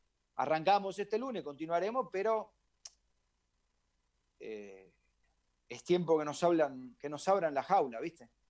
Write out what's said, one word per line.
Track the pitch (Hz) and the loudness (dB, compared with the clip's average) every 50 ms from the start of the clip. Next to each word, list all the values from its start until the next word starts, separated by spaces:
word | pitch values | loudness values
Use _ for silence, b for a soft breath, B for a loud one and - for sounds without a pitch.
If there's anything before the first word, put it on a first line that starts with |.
| _ _ _ _ _ _ _ - | _ _ _ _ _ _ _ -4
arrancamos | 131 147 156 160 156 185 202 202 190 196 185 196 | 0 0 0 2 4 4 4 4 2 0 -4 -6
este | 202 202 214 220 | -4 -2 -2 -2
lunes, | 254 269 240 185 147 | -2 -4 -6 -6 -8
continuaremos, | 147 143 143 160 160 170 175 180 208 233 262 226 160 | -8 -10 -10 -4 -2 0 0 0 0 0 -2 -4 -2
pero, | - 185 196 220 220 220 208 - _ _ _ _ _ _ - - - _ _ _ _ _ _ _ _ _ _ _ _ _ _ _ _ _ _ _ _ _ _ _ _ _ _ _ _ _ | -4 -2 0 0 0 0 -2 -6 _ _ _ _ _ _ -20 -20 -20 _ _ _ _ _ _ _ _ _ _ _ _ _ _ _ _ _ _ _ _ _ _ _ _ _ _ _ _ _
eh, | - 110 110 104 101 101 95 95 95 90 _ _ _ _ _ _ _ _ _ _ _ _ _ _ _ - | -14 -12 -12 -12 -12 -16 -18 -20 -20 -20 _ _ _ _ _ _ _ _ _ _ _ _ _ _ _ -16
es | 120 120 - | -16 -10 0
tiempo | - 175 180 170 156 165 156 | 2 2 2 4 4 2 2
que | 151 | 2
nos | 147 143 - | 0 -2 2
hablan, | 175 170 175 160 151 139 131 127 127 123 120 - | 2 4 4 4 4 2 0 -6 -14 -16 -14 -12
que | - 147 | -10 -8
nos | 151 139 - 190 | -8 -4 0 2
abran | 196 202 175 156 143 | 2 2 2 0 0
la | 135 127 | -2 0
jaula, | - 190 196 156 127 117 113 | 2 2 2 2 2 -2 -6
¿viste? | 143 170 - - 120 - _ _ _ _ | -8 -8 -10 -12 -18 -20 _ _ _ _